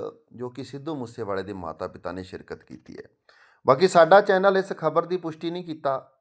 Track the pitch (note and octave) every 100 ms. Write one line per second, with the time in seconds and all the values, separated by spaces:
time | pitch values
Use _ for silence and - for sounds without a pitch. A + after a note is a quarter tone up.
0 | G#2 - _ A2 B2 B2+ B2 C#3+ C#3+ D3+
1 | A2+ A#2 G#2 F#2+ F#2+ F#2+ E2+ D#2 F#2 -
2 | F2 F2+ F#2 F2 - F2+ - - - -
3 | - _ _ _ _ _ - C#3 F#3 F3+
4 | E3 G3 G3+ F#3+ G3 F#3+ F#3 - D#3 D#3
5 | E3+ F3+ E3 D#3+ E3+ F3 E3+ D#3 C#3 C3
6 | - _